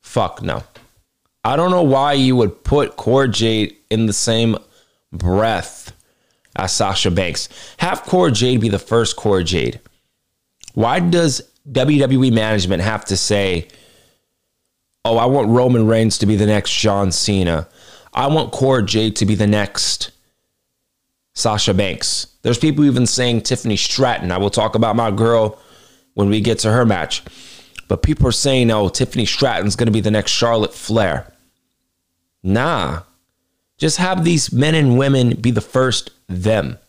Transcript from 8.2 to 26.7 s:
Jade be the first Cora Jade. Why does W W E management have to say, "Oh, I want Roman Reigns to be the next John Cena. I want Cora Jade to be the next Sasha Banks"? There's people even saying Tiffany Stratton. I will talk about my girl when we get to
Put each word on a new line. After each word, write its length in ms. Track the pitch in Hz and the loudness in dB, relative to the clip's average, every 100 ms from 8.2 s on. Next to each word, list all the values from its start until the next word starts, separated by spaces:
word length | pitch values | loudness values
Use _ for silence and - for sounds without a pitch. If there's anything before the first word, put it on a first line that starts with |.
| 175 | 2
Jade 300 | 107 123 127 | 2 0 0
be 80 | 113 | 0
the 100 | - | -2
first 380 | - 117 113 - | 0 0 0 -2
Cora 260 | 107 95 | 0 0
Jade. 380 | 85 90 58 - _ _ _ _ _ _ _ _ - | 0 -2 -2 -6 _ _ _ _ _ _ _ _ -12
Why 260 | - 113 156 | -2 0 0
does 400 | 175 170 165 127 - _ 147 | 2 2 0 -2 -10 _ -6
W 260 | 131 131 147 | -2 2 2
W 260 | 135 131 | 4 4
E 60 | 131 | 4
management 520 | 113 110 107 90 92 | 2 2 0 0 -2
have 240 | 98 107 - | -2 -4 -4
to 100 | 95 | -4
say, 520 | - 104 98 87 80 - _ _ _ _ _ _ _ _ _ _ _ _ | 0 0 0 -2 -6 -18 _ _ _ _ _ _ _ _ _ _ _ _
"Oh, 140 | 113 113 | -2 0
I 80 | |
want 240 | 120 139 110 | 2 2 2
Roman 380 | 120 127 123 110 | 4 4 4 4
Reigns 320 | 113 113 - | 4 2 0
to 80 | 101 | 0
be 100 | 107 | 2
the 80 | |
next 340 | 107 104 - - | 2 2 -2 -2
John 320 | 107 101 98 | 0 0 0
Cena. 580 | 85 - 101 87 82 - _ - - _ | -2 0 0 0 -2 -6 _ -20 -20 _
I 140 | - 135 | -4 0
want 240 | 156 123 | 0 -2
Cora 320 | - 135 131 | -2 0 2
Jade 320 | 98 110 110 107 | 0 0 0 -2
to 80 | |
be 120 | 101 104 | -2 0
the 100 | 104 | 2
next 640 | 104 101 - - - - _ _ _ _ _ _ _ _ _ _ _ _ | 0 -2 -4 -6 -6 -8 _ _ _ _ _ _ _ _ _ _ _ _
Sasha 400 | - 120 107 - | -6 -2 -2 0
Banks"? 540 | 95 98 - - - - _ | 0 0 -4 -6 -6 -8 _
There's 160 | 113 120 | -4 0
people 260 | 156 143 | 0 2
even 220 | 147 123 120 | 2 2 0
saying 360 | - 123 117 | 0 0 -2
Tiffany 340 | - 127 117 101 | -2 -4 -2 -2
Stratton. 560 | - - 127 113 90 | -2 0 0 0 -4
I 60 | 90 | -2
will 120 | 101 | -2
talk 240 | 110 107 | 0 -2
about 220 | - 113 113 | 0 0 0
my 140 | 113 | 0
girl 480 | 101 113 117 107 - - - _ _ _ | 0 2 2 0 -4 -20 -20 _ _ _
when 140 | - 101 | -2 0
we 120 | 107 | 2
get 180 | 107 110 | 0 0
to 120 | 107 | 2